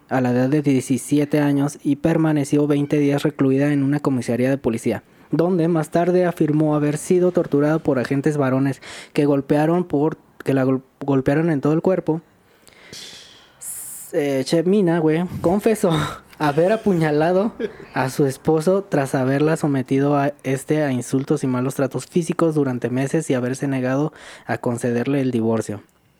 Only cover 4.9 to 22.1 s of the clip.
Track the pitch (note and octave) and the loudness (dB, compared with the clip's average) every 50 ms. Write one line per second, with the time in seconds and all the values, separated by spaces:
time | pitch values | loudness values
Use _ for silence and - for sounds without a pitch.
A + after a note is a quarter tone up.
4.9 | G#2+ - - _ _ - - _ - D3+ E3 F3+ F#3+ E3+ D#3+ E3 F3 D#3+ D3+ - | -4 -4 -8 _ _ -20 -8 _ -2 0 0 2 2 2 2 2 0 0 -2 0
5.9 | - E3+ F3 F3+ F3 F3+ F3+ F3 E3+ - D#3+ D3+ D3 D3+ D#3 D3+ D3+ D3+ D3 D3 | 0 0 2 2 2 2 2 0 2 0 0 2 2 2 2 2 2 0 0 0
6.9 | D3 D3+ - - F#3 F3+ F3+ F3+ F3 F3+ E3 - - C#3+ D3 D3 D#3 D#3+ - - | -2 -4 -2 0 2 2 2 2 2 0 0 0 0 2 2 2 0 0 0 0
7.9 | C#3 B2+ A#2 - C#3 C#3 C3+ D#3 D3+ D3 C3+ C3 C3 C3 C#3 C#3 C3 - - - | 0 0 0 0 -2 0 0 0 0 0 0 0 2 0 0 0 -2 -6 -10 -16
8.9 | - - - - - - D3 C#3+ C#3+ C#3 C3+ - D#3 D3 D3+ D#3+ E3+ F3+ F3 F3 | -18 -18 -18 -4 -2 0 2 2 2 0 0 0 0 2 2 2 2 0 0 -2
9.9 | - C#3+ D3 D#3+ D#3+ - _ _ _ - - D3+ C3+ C3+ C3 C3 C3 C3 - _ | 0 0 0 0 -2 -6 _ _ _ -8 -4 -2 0 2 2 0 0 -2 -4 _
10.9 | _ _ C#3+ C3+ C#3 C3+ C3 - C#3 D#3 E3 E3+ D#3+ C3+ B2+ D3 D#3 E3 - F#3 | _ _ -4 -2 0 0 2 2 2 2 2 0 0 0 2 2 0 2 2 0
11.9 | F#3 F3 - - D#3 E3 - _ _ _ _ _ _ _ _ - - - - - | 0 0 0 -2 -4 -4 -6 _ _ _ _ _ _ _ _ -20 -20 -20 -20 -20
12.9 | - - - - - - - - - - - - _ _ - - - - - - | -20 -18 -18 -18 -20 -20 -20 -20 -20 -20 -20 -20 _ _ -16 -14 -14 -14 -14 -14
13.9 | - - - - - E3+ D3 C#3+ C#3 C3+ C3 - - E3 D#3+ F3+ G3 G#3+ F#3+ E3+ | -16 -16 -14 -6 -2 -2 0 0 0 -2 0 0 0 2 2 2 2 4 2 2
14.9 | E3 F3 D#3 D#3 D#3 E3 F3+ F3 - - - E3 F3+ G#3 - A3+ A3 - - F3+ | 2 2 2 2 2 0 -2 -4 -6 -2 0 0 0 2 2 0 0 2 0 0
15.9 | D#3+ D3+ D3+ C#3+ - - - - - - D#3 D3 C3+ D#3 E3+ F#3 A3 A3 - G#3 | 0 0 -2 -4 -8 -12 -18 -20 -8 -2 -2 0 2 2 2 2 2 2 0 0
16.9 | F#3 E3 D#3+ D#3 D3 D3 D#3 E3+ F#3 F#3 G3+ A3+ - - A#3 G3+ - - - - | 2 2 2 2 2 2 2 2 2 2 0 -2 -4 -6 -8 -10 -10 -14 -20 -8
17.9 | - C#3 C3 C3 B2+ - D3 C3+ B2+ - - - D#3+ D#3+ D#3 F3+ F#3 G3+ F#3+ - | -4 -4 -2 -2 0 0 0 0 0 -2 0 0 2 2 2 2 2 2 0 -2
18.9 | - D3 C3+ C3+ - C#3 B2+ B2+ C3+ C#3+ D3+ D#3 D#3+ D#3 - D3+ C#3 C3+ B2 - | -2 -2 0 0 0 0 0 2 2 2 2 2 2 0 0 0 0 -2 0 0
19.9 | C#3 C3+ C#3 C#3+ D3 C#3+ C#3 C#3+ - - - C3 C3+ C3+ - - D#3 D3+ D3+ C#3+ | 0 2 2 2 2 2 0 -2 -4 -6 -4 -4 -4 -4 -2 -2 -2 0 0 0
20.9 | B2+ B2 A#2 - - C3+ C3+ - D#3+ C#3+ - C3 B2+ B2 B2+ C3+ C3 - C#3 B2+ | -2 -4 -4 -2 -2 -2 0 0 -2 0 0 -2 -2 -2 -2 -4 -2 -2 -4 -2
21.9 | - B2 - - | -4 -8 -10 -2